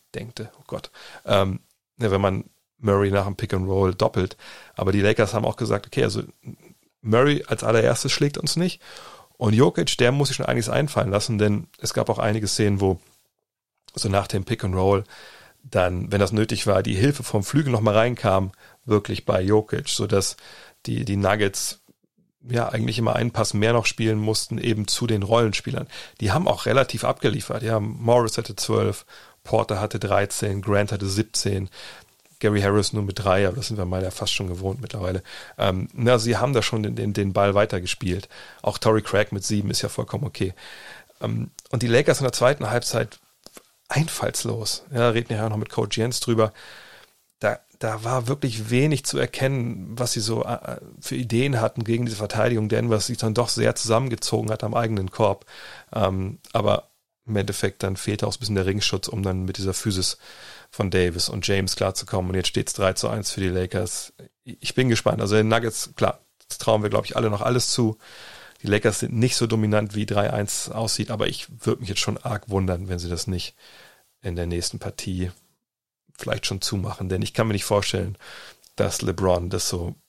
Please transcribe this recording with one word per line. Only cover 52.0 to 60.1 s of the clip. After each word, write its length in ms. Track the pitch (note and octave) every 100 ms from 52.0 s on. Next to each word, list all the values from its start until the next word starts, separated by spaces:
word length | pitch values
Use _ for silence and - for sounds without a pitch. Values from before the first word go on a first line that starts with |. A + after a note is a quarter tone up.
diese 120 | A#2+ G#2+
Verteidigung 520 | G#2 - A2+ A#2+ G#2+
Denvers, 380 | A2 A#2 G#2+ -
die 60 |
sich 80 | A#2+
dann 140 | A2+
doch 140 | G#2+ A#2
sehr 260 | - A#2 -
zusammengezogen 760 | A2 A2+ C3 A#2 - - A2+
hat 140 | A2
am 100 | A2
eigenen 360 | A#2 A#2 G#2+ F#2+
Korb. 360 | - A2 G2+ - - - - -
Ähm, 440 | A2+ G2 F#2+ F#2+ A#2+ -
aber 380 | A2+ G#2 G#2 - _ _ _ -
im 100 | G#2
Endeffekt 460 | G2 G2 G2+ -
dann 140 | G2 F#2+
fehlte 300 | - G#2 G#2+
auch 60 |
so 40 | -
ein 40 |
bisschen 140 | G#2
der 120 | G2+ F#2
Ringschutz, 420 | G2+ - F#2+ -
um 140 | -
dann 220 | F#2+ F#2
mit 140 | F#2 F#2
dieser 160 | G2
Physis 440 | F#2 A2+ F#2 F2